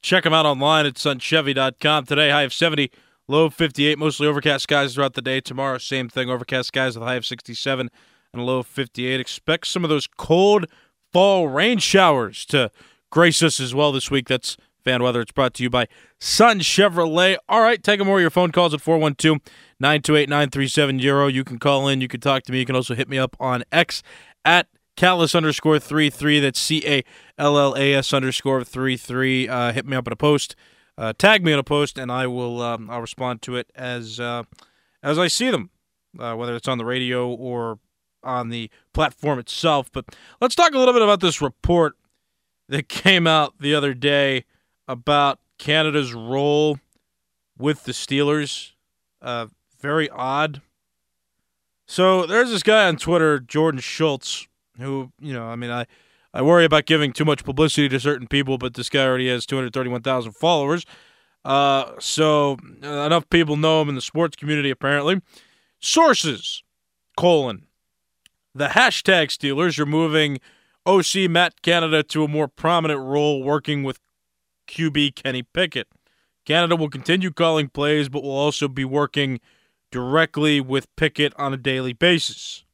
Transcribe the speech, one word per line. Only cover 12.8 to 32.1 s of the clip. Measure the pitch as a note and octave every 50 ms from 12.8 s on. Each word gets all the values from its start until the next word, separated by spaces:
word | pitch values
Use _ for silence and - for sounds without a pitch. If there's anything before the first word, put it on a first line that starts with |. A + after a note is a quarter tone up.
| - _ _ _ _ _
grace | - D#3 E3+ F3 D#3 - E3
us | D#3 - -
as | C3+ B2 A#2+
well | C3+ D3 D3 C#3
this | C3+ - -
week. | C#3 C#3 B2 -
That's | C3+ B2 - - - - _ _ _ _ _
fan | - B2+ B2 A#2+
weather. | B2 A#2+ A#2+ A#2
It's | - -
brought | - C3+ B2+ -
to | - B2
you | B2
by | A#2+ B2+ A#2+ - _ _ - _ _ _
Sun | - - - - G#3 A#3+ A3+ G3
Chevrolet. | E3 - - - G3 G#3 E3+ E3+ E3+ E3 D#3 E3+ F3+ F#3+ F#3+ - - _
All | - A3 A3+
right, | A3+ A#3+ G#3 -
taking | - G#3 G3+ G3+
more | F#3+ G3 G3
of |
your | F3+ D#3+
phone | - F3+ F3+ F3 D3+
calls | - F3 E3+ D3+
at | D3+ -
four | - E3 E3
one | D#3 D#3 C#3+
two, | _ - D#3 D#3 D3 _ - - - - _ _ _
nine | C3 C#3+ D3+ D3+ C3+
two | - D3+
eight, | D3+ D3 C#3
nine | C#3+ D3 D3 C#3
three | A#2+ C#3 C#3 C3
seven | - D3+ D3 C#3 C3+ C3
zero. | B2+ C#3 C#3 C#3 C#3+ C#3+
You | C3 C3 C3
can | - B2+ A#2
call | - D3 C#3 C#3 C3+ C#3
in. | C#3 C3+ C3
You | B2
can | - B2+
talk | A#2 C#3+ C#3 C3+ -
to | - B2+
me. | C3
You | B2+
can | A#2+ C3+
also | B2+ B2+ - B2
hit | A#2 C3+ -
me | C#3
up | C3+ C3 B2+ - -
on | B2+ C3 B2+ B2 B2 _ -
X | D#3+ E3+ - - - - - - - - - _ _ _
at | - E3 F3+ E3+ _ _ _ _ _ _
Callas | - - F3+ F#3 F3 E3+ D3+ -
underscore | F3 D#3+ D#3 C#3+ - - D#3 D#3 D3+
three | - - D3 D3+ D#3 D3
three. | - - C#3 D3+ D3 D3
That's | C#3+ C#3 B2 -
C | - - D#3+ D#3+ -
A | - C#3+ C#3 B2 _ - - - - _
L | - D3 D3 D3 C#3+
L | C#3+ C#3 C3
A | C#3 C#3 C#3 C#3
S | C#3 C3 - -
underscore | C#3 C3 C3 B2+ - - C#3 C3+ C3 B2
three | - - B2+ C3 C3 B2+
three. | A#2+ - - B2 B2+ C3 C3 C3 B2+ C3 A2
Uh, | B2+ B2 B2 A#2+ A#2
hit | C3 -
me | - C#3
up | C3 B2
in | A#2+ A2+
a |
post. | - - D3 D3+ C#3+ - - - _ _ _ _ _ _ _ _
Uh, | - A2 A2 A#2
tag | _ - G3 A3 G#3 F3+
me | E3 D3+
in | C#3+
a | C3+
post, | - D3 D3 D3 C#3 - -
and | C3 B2